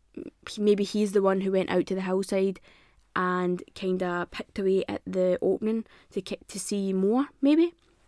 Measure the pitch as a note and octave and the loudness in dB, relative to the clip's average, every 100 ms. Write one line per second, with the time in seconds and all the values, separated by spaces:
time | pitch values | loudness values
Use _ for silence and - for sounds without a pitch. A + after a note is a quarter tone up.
0 | _ - - - - - G#3 G3+ G3+ G#3+ | _ -18 -18 -16 -12 0 4 4 2 0
1 | G#3 G3+ F#3+ F#3+ F#3+ F#3+ F#3 F3+ F3+ F#3+ | 2 2 2 2 2 0 2 0 0 -2
2 | F#3+ F#3+ G3 G3 F#3+ F#3 - - _ _ | -2 -2 0 0 0 -2 -12 -20 _ _
3 | _ - F#3 F3+ F3+ F3+ - - F#3+ F#3 | _ -4 -2 0 0 -2 -6 -8 -2 -2
4 | F#3 F3 F3 - - - F#3+ F#3+ - G3+ | -2 -4 -4 -8 -10 -4 0 2 0 -6
5 | - F#3 F#3 F3+ - F#3+ G#3+ A3+ A3 - | -4 0 2 2 0 0 0 -2 -6 -14
6 | _ - F#3 - - G3 - G3+ G3 F#3+ | _ -10 -8 -10 -10 -10 -4 -2 0 0
7 | F#3+ A#3+ C#4+ - C4+ D4+ E4+ - _ _ | 2 2 0 0 2 4 2 0 _ _